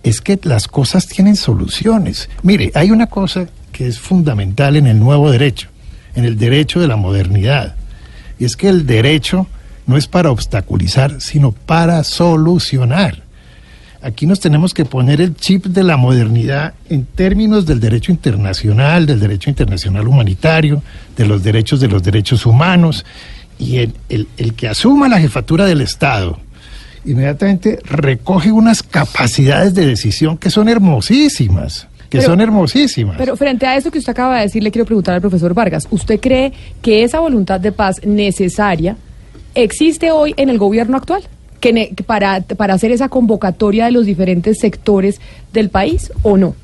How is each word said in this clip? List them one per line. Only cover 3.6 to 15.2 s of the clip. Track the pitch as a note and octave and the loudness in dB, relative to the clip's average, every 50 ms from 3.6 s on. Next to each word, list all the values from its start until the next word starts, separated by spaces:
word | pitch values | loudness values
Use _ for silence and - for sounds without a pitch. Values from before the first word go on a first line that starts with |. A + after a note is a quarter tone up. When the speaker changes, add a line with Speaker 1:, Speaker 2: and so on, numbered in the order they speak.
| - - | -20 -20
Speaker 1:
que | - - C3 B2 | -10 -6 -6 -6
es | A#2 - | -6 -8
fundamental | - - F#3 F3+ E3 D3+ A#2 G2+ G2 F#2+ G2 C3+ C#3 C#3 C#3+ | -4 0 0 2 2 0 0 -2 -4 -4 -2 0 0 2 4
en | D3+ C#3+ | 4 4
el | B2+ A2 G#2+ | 4 4 4
nuevo | G#2+ C3 D3 C#3+ D3 D3+ | 4 4 4 4 4 4
derecho, | B2+ A#2 D3 C#3 G#2 - - - - - - - - - - - - | 4 4 2 0 -2 -4 -14 -18 -20 -20 -20 -20 -20 -20 -20 -10 -4
en | B2 A#2+ | -2 -2
el | A#2+ A2+ | -2 0
derecho | G#2+ B2 A#2 G2+ - - - - F3 | 0 0 2 2 2 0 0 0 0
de | F3 D3 | 0 0
la | A2+ | 0
modernidad, | G#2+ F#2+ F2+ G2 G2 F#2+ F2+ G2 G2+ F#2+ B2 C#3+ C3+ - - - - - - - - - - - - - - - - | -2 -2 0 0 0 0 0 0 0 2 0 0 -2 -2 -6 -10 -12 -14 -14 -18 -20 -20 -20 -20 -20 -20 -20 -8 -6
y | B2 | -6
es | A#2+ - | -6 -4
que | - - G3 | 0 0 2
el | F#3+ F3 D3+ | 2 2 2
derecho | B2+ A#2+ A2 A2+ C#3 D#3+ D3+ - - - F#3 F#3 - - - - - - - - | 2 2 2 2 2 0 0 0 -2 -2 -2 -2 -4 -8 -18 -18 -20 -20 -10 -2
no | - B2+ | 0 0
es | D3+ D3+ - | 0 0 0
para | - F3+ F3 D3+ | 0 0 2 2
obstaculizar, | B2 G#2+ - - - G2+ F2 - - F#2+ F2 F2 - C3 C3 C#3 - - | 0 -2 -4 -4 -4 -6 -4 -4 -4 -2 -2 0 0 0 0 0 -2 -8
sino | - - - D3 C#3+ C3+ | -12 -4 0 2 2 2
para | G#2 - - - D#3+ E3+ E3+ E3 E3+ D#3+ D3 | 0 -4 -4 -2 0 2 2 2 0 0 -2
solucionar. | - - - F3 F3 E3 D#3 D#3 E3 F3+ E3+ - - - C3 B2+ A#2 C#3 F#3 G3 B2 D#2+ - - - - - - - - - - - - - - - - - | -4 -2 0 2 2 4 2 2 2 2 0 -2 -2 -2 0 0 0 2 0 0 0 -2 -8 -16 -20 -20 -20 -20 -20 -20 -20 -20 -20 -20 -20 -20 -20 -20 -14
Aquí | - C3 G#2+ - D3+ | -12 -12 -6 -2 0
nos | D#3+ G3+ G3 | 0 0 0
tenemos | - E3+ D3 D3+ E3+ F3 - | 2 0 2 2 2 0 0
que | - D3+ | -2 -4
poner | B2 - B2+ B2 C3 D3 D3 | -2 0 0 2 2 2 2